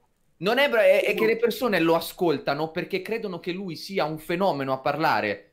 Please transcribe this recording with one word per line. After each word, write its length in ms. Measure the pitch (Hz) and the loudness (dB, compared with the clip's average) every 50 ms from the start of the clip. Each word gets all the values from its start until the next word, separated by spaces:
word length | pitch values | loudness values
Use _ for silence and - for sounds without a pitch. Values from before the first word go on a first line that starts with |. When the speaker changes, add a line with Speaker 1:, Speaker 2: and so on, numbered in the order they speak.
| _ _ _ _ _ _ _ | _ _ _ _ _ _ _
Speaker 1:
Non 200 | - 160 202 240 | -4 -2 0 2
è 120 | 269 285 285 | 2 2 2
bra-, 140 | 233 220 202 | 4 4 6
è, 200 | 185 196 196 180 | 6 6 6 4
è 80 | 202 208 | 0 0
che 100 | 190 220 | 2 2
Speaker 2:
No. 20 | |
Speaker 1:
le 100 | 220 226 | 2 2
persone 420 | 226 233 233 220 - 262 233 196 170 | 2 0 0 0 0 0 0 2 2
lo 160 | 165 165 165 | 4 4 4
ascoltano 760 | 165 - - - - 185 165 147 131 - 160 139 147 160 160 | 2 0 -4 -4 -2 0 0 0 0 -2 -4 -2 -2 -4 -6
perché 300 | - 180 156 - 190 185 | -4 -8 -6 -4 -6 -6
credono 380 | 185 - 220 226 185 196 175 165 | -4 -4 -6 -6 -6 -8 -10 -8
che 120 | - 185 170 | -8 -8 -8
lui 220 | 190 202 180 156 | -8 -8 -10 -10
sia 300 | - - - 196 185 156 | -12 -12 -6 -2 -2 -2
un 140 | 151 156 156 | -2 -4 -8
fenomeno 540 | - - 175 175 202 185 143 139 135 135 131 | -6 -6 -2 0 0 0 0 0 -2 -2 -4
a 60 | 131 | -2
parlare. 680 | - 147 139 151 160 147 120 107 104 104 98 - - _ | -2 -4 -2 0 2 2 2 2 0 -2 -4 -6 -8 _